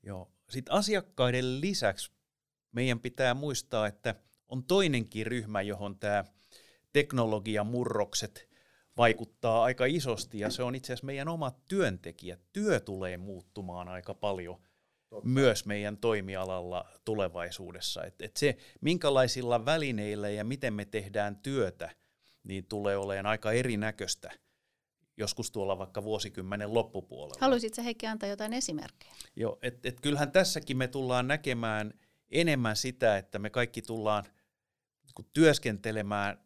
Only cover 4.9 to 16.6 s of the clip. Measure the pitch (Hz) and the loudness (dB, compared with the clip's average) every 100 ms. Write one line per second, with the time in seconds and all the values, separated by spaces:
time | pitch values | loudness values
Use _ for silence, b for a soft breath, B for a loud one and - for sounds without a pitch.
4.9 | 127 110 107 110 123 104 104 101 95 101 | 2 0 -4 -2 -4 -2 -2 -2 -4 -6
5.9 | 98 104 101 98 b b b b b b | -4 0 0 0 b b b b b b
6.9 | 143 143 131 113 107 104 104 104 123 120 | 2 2 2 2 2 0 0 0 0 0
7.9 | 104 101 - 110 - - b b b b | 0 0 -2 -6 -10 -20 b b b b
8.9 | - 117 113 113 _ 117 113 117 127 127 | 6 6 6 -2 _ 2 4 4 4 2
9.9 | 165 135 110 - 110 104 - 123 131 127 | 2 0 -4 -4 -4 -4 -2 -4 -4 -6
10.9 | 127 135 139 147 165 139 - _ 196 156 | -8 -6 -6 -4 -4 -4 -6 _ 0 0
11.9 | 90 85 82 87 87 _ 196 208 135 101 | 0 -10 -12 -12 -12 _ -2 2 2 0
12.9 | 95 92 90 95 95 - - 92 90 90 | -6 -4 -6 -10 -12 -12 -10 -8 -8 -10
13.9 | 92 87 95 104 98 87 90 _ _ _ | -10 -10 -2 0 0 -4 -12 _ _ _
14.9 | _ _ 107 110 131 135 107 104 104 104 | _ _ -6 0 6 6 4 -2 -4 -4
15.9 | 104 117 107 95 95 95 92 | -2 0 0 -2 -4 -4 -4